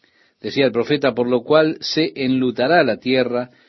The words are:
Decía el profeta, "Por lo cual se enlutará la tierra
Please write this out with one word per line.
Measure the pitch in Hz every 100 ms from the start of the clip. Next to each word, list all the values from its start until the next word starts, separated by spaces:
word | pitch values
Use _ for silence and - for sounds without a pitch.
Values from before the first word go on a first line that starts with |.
| _ _ _ _
Decía | 107 131 135
el |
profeta, | 113 113 147 139
"Por | 117 123
lo | 123
cual | 117 151 156 -
se | - - 160
enlutará | - 127 131 127 117 131 175
la | 135 104
tierra | 123 131 120 120 123 _